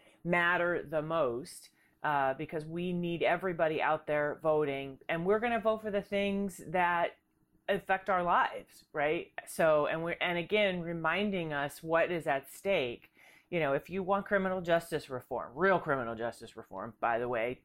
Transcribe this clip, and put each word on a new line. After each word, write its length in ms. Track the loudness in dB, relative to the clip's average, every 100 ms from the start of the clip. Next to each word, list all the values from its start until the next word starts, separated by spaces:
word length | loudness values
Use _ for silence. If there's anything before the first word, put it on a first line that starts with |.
| -20 _
matter 600 | 0 2 4 2 2 0 -2
the 120 | -4
most, 680 | 0 2 2 0 -8 -14 -20 _ _ _
uh, 300 | -2 2 0 0
because 300 | -4 -6 -6
we 280 | -4 -2
need 300 | -2 -2 0
everybody 580 | 2 2 0 0 0 2
out 260 | 0 0 0
there 320 | 0 0 0
voting. 560 | 2 2 2 -2 -6 -10 -4
And 160 | -2 2
we're 140 | 2
gonna 200 | 2 0
vote 220 | 0 0
for 100 | -2
the 100 | -4
things 600 | -2 -2 0 0 -2 -6 -2
that 500 | 2 2 2 0 -4 _ _ _ _ -2
affect 420 | -2 0 -2 2
our 140 | 2
lives, 600 | 4 2 2 -2 -14 -20 _
right? 340 | 0 0 0 -4 -12 -10
So, 420 | 2 4 4 2
and 160 | 0
we're, 120 | -2 -2
and 160 | -2 -2
again, 440 | 0 2 2 0
reminding 720 | -4 -2 0 0 0 -2 -2
us 320 | -2 -4 -6
what 260 | 0 2 4
is 140 | 0 0
at 240 | -2 -2
stake. 580 | -6 0 2 0 -4 -14 _ -20 -20 -6
You 100 | -2
know, 140 | 2
if 160 | 0 -2
you 120 | -6
want 240 | 0 -2 2
criminal 360 | 0 0 -2
justice 480 | 2 2 2 -6 -4
reform, 400 | -8 -6 -6 -6 0
real 240 | 2 2
criminal 360 | 2 0 -2 -4
justice 400 | -6 -6 -16 -16
reform, 380 | -12 -10 -10 -2
by 180 | 0 0
the 80 | 0
way, 320 | 0 -2 -4